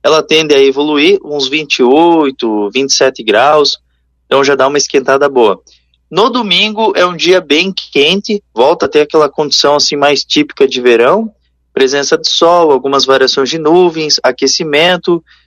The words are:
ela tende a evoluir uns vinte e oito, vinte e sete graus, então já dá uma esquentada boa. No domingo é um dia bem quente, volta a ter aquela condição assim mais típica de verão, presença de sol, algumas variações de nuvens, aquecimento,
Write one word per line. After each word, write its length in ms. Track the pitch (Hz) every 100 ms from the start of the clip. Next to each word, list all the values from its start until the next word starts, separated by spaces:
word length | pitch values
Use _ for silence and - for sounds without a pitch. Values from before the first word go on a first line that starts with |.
ela 220 | - 156
tende 320 | 151 156 156 139
a 40 |
evoluir 600 | 139 131 151 151 156 196
uns 240 | - 147 131
vinte 300 | 156 151 -
e 60 |
oito, 880 | 123 143 170 165 143 135 117 107 104
vinte 160 | 120 135
e 60 | -
sete 260 | 135 131
graus, 560 | 110 104 135 151 139 - _ _ _ _ -
então 180 | 135
já 120 | 139 139
dá 120 | 131
uma 120 | 143
esquentada 500 | 139 143 131 135 143
boa. 320 | 131 110 92 _ _ _ _ -
No 220 | 160 233
domingo 600 | 240 214 180 214 214 220 -
é 100 | 180
um 100 | 170
dia 240 | 165 185
bem 320 | 156 147 190
quente, 720 | 185 - 143 147 190 - 208 _
volta 360 | - 131 165 -
a 20 |
ter 120 | 151
aquela 280 | 147 160 147
condição 460 | - 147 - 143 147
assim 200 | - 143
mais 300 | 143 139 -
típica 420 | - 143 - 135
de 140 | 127
verão, 500 | 123 117 123 190 226 _ _ _ _
presença 460 | - 131 143 135 160
de 100 | 160
sol, 440 | - 170 175 160
algumas 340 | 135 135 139 131
variações 440 | 135 131 139 135
de 100 | 165
nuvens, 600 | 151 175 180 160 156 139
aquecimento, 1000 | 131 127 135 - 165 147 170 180 - 170 _ _